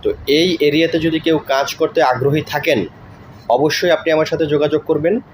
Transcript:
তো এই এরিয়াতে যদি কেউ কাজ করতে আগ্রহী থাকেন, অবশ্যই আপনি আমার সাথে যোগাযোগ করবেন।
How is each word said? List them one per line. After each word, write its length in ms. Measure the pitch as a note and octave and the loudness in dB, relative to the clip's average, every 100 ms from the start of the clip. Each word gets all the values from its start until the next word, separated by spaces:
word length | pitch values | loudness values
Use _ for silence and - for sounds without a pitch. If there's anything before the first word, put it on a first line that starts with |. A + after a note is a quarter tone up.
তো 120 | - - - | -4 -4 -2
এই 300 | D3 F3+ E3+ | 0 2 2
এরিয়াতে 400 | D3 D3 E3 E3 | 2 2 0 0
যদি 200 | D#3+ D#3+ | 0 -2
কেউ 180 | D#3+ D#3+ | 0 -2
কাজ 380 | - C#3 C#3 - | 0 -2 -2 -2
করতে 260 | D#3 D#3 | -2 2
আগ্রহী 400 | C#3+ B2 C3+ D3+ | 2 2 0 -2
থাকেন, 440 | C#3+ D3 D3 C3 F2 - - - - - - | -4 -4 0 -2 -2 -10 -20 -20 -20 -20 -2
অবশ্যই 420 | A#2+ D3+ - F3+ | 0 2 0 0
আপনি 200 | D#3+ - | 0 2
আমার 140 | D#3 D#3 | 0 0
সাথে 200 | E3 D#3 | -2 0
যোগাযোগ 360 | D3 D3+ D3 | 0 0 -2
করবেন। 380 | - D3+ D#3+ A3 - | 0 0 0 -2 -4